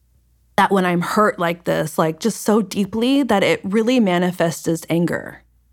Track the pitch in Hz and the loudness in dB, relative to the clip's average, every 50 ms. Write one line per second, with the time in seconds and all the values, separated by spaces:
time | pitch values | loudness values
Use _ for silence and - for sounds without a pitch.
0 | _ _ _ _ _ _ _ _ _ _ _ - 196 - 202 196 185 180 175 175 | _ _ _ _ _ _ _ _ _ _ _ 2 2 4 4 2 2 2 0 0
1 | 175 - - 214 214 202 - - 175 170 175 175 - - 160 165 160 156 - - | -2 0 0 2 2 2 0 0 -2 -2 -4 -4 -2 -2 -2 0 -2 -2 -2 -2
2 | 165 160 160 - - 226 - - - - 208 233 190 - - 196 202 190 - 220 | -2 -2 -2 -2 -4 -4 -4 -2 0 0 2 2 0 -2 -4 -4 -4 -4 -2 -2
3 | 233 254 277 277 277 226 214 196 160 135 165 - - 196 190 226 220 233 262 254 | 0 2 2 0 2 2 2 2 2 2 0 0 -2 -2 -2 0 0 2 2 2
4 | 214 185 175 175 180 180 175 - 165 170 156 - - 165 165 160 - - 160 170 | 2 2 2 2 0 0 0 0 -2 -2 -2 -4 -4 -4 -4 -4 -2 -2 0 0
5 | 175 156 - - - - 55 - _ _ _ _ _ _ | 0 0 -2 -6 -8 -12 -18 -20 _ _ _ _ _ _